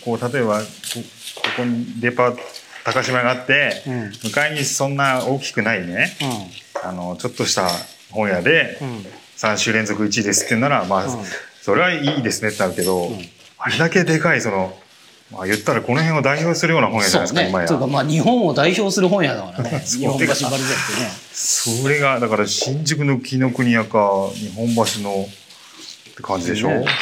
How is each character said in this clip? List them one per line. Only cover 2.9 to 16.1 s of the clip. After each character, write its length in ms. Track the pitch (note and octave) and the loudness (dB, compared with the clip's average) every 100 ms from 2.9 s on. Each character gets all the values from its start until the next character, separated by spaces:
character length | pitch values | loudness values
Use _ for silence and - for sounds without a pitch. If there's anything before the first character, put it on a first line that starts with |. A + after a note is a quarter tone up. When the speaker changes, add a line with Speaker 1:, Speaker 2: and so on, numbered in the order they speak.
| A#2+ | -2
Speaker 1:
島 200 | B2 B2+ | 0 2
が 80 | B2 | 2
あ 40 | |
っ 120 | B2+ - | 0 2
て、 360 | C#3 C3+ G2 C#3+ | 2 2 -2 -6
Speaker 2:
う 40 | |
ん。 220 | B2 G#2+ G2+ | -6 -6 -8
Speaker 1:
向 60 | A2 | -4
か 180 | G#2+ D3 | 0 0
い 40 | |
に 100 | D3+ | 0
そ 220 | C3+ - C#3 | -2 0 0
ん 100 | C#3 | 2
な 280 | C#3 B2+ | 2 2
大 160 | A#2+ C3+ | 0 -2
き 120 | - | -2
く 100 | - | -2
な 120 | G#2+ | 0
い 120 | A2 F2 | 0 -2
ね、 300 | F2+ E3 - C#3+ A2+ F#2 E2+ - - | -2 -2 -2 -4 -4 -8 -16 -10 -8
Speaker 2:
う 20 | F2+ | -8
ん。 20 | |
Speaker 1:
あ 40 | |
の、 240 | F2+ F2 F2 | -6 -8 -6
ち 60 | - | -6
ょ 40 | |
っ 20 | |
と 140 | - A2 | -4 -2
し 80 | |
た 140 | - F#2 F2 - - - | 2 0 -2 -6 -18 -10
本 180 | A2 G#2 | -2 0
屋 140 | F2+ | 2
で、 360 | F2 D#3+ A#2+ - | 4 4 2 -4
Speaker 2:
う 40 | |
ん。 220 | C3+ A#2 F#2+ - - - | -8 -8 -12 -16 -20 -4
Speaker 1:
三 220 | A2 G#2 | 0 0
週 140 | A#2 | 2
連 140 | A2 G#2+ | 2 0
続 200 | G2+ G#2+ | 0 0
一 120 | G#2 | 0
位 40 | |
で 100 | G#2 | 0
す 60 | F#2+ | 0
っ 40 | |
て 60 | - | 2
言 80 | A2+ | 2
う 20 | |
な 80 | C3+ | 2
ら、 160 | C3+ | 2
ま 140 | F#2 G2 | 2 0
あ、 80 | F#2+ | 0
Speaker 2:
う 20 | |
ん。 160 | A#2+ G2 - - - | -4 -6 -10 -12 -10
Speaker 1:
そ 120 | - | 0
れ 60 | B2+ | 2
は 120 | F3+ | 2
い 260 | E3 C#3+ D3 | 2 0 0
い 20 | |
で 80 | A2+ | -2
す 120 | F#2+ | -2
ね 80 | A2 | -2
っ 20 | |
て 60 | G#2 | 0
な 80 | F#2+ | -2
る 60 | |
け 80 | E2+ | 0
ど、 240 | F2+ F#2 F2 | 0 0 -2
Speaker 2:
う 60 | |
ん。 140 | G#2 E2+ - - - | -6 -12 -20 -20 -8
Speaker 1:
あ 100 | - | -4
れ 100 | G#2 | 0
だ 120 | E3 | 2
け 140 | F#3 | 2
で 140 | E3 D#3 | 2 2
か 180 | E3+ C#3 | 2 2
い、 40 | |
そ 80 | A2 | 0
の、 260 | G2 F#2 - - - - - - | 0 -2 -6 -20 -20 -20 -20 -20
ま 100 | G#2 | -8
あ、 40 | F#2+ | -2
言 80 | G#2 | 0
っ 20 | |
た 160 | - | 2
ら 60 | A#2 | 0
こ 140 | A2+ | 2
の 60 | B2+ | 0
辺 160 | D#3+ | 2